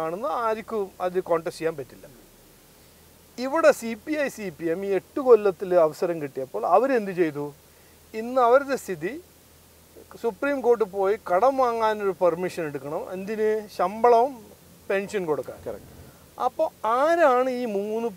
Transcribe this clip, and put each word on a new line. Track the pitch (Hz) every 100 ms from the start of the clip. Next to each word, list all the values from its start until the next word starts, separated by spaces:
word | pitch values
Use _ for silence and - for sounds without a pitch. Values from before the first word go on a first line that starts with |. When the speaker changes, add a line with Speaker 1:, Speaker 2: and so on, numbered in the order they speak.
Speaker 1:
ആണെന്ന് | 160 180 277 285 226
ആർക്കും | 220 - 226 196 - 185
അത് | 180 180
കോൺടെസ്റ്റ് | 165 170 -
ചെയ്യാൻ | 160 151
പറ്റില്ല. | 131 - - - - - - - _ - - - - - _ - 262
ഇവിടെ | 330 311 -
സി | 226 220
പി | - 302
ഐ, | 277 -
സി | 196 147
പി | 165
എം | 170 196
ഈ | 190
എട്ട് | - 311 254
കൊല്ലത്തിൽ | 220 202 180 190 175 156
അവസരം | 147 180 165
കിട്ടിയപ്പോൾ | 143 135 127 208 - 185
അവരെന്ത് | 269 254 196 180
ചെയ്തു? | 165 143 147 143 _ _ - - _ 220
ഇന്ന് | 233 262 240
അവരുടെ | 262 277 254
സ്ഥിതി | - 175 170 302 - _ _ - _ _ _ - - -
സുപ്രീം | 233 196 285 277 240
കോർട്ട് | 240 208 196
പോയി | 190 214 -
കടം | 175 247 269
വാങ്ങാനൊരു | 247 233 220 214 202 175
പെർമിഷൻ | 175 165 180 180 156
എടുക്കണം. | 143 139 165 - 185
എന്തിന്? | 196 214 214 214 208 -
ശമ്പളവും | 185 214 240 233 262 247 - - - - -
പെൻഷൻ | 196 202 208 170
കൊടുക്കാൻ. | 139 127 - 127
Speaker 2:
കറക്റ്റ്. | 101 - - - - - - 247
Speaker 1:
അപ്പോൾ | - 320 - 214 247
ആരാണ് | 302 339 302 247 262 247
ഈ | 240 196
മൂന്ന് | 208 220 233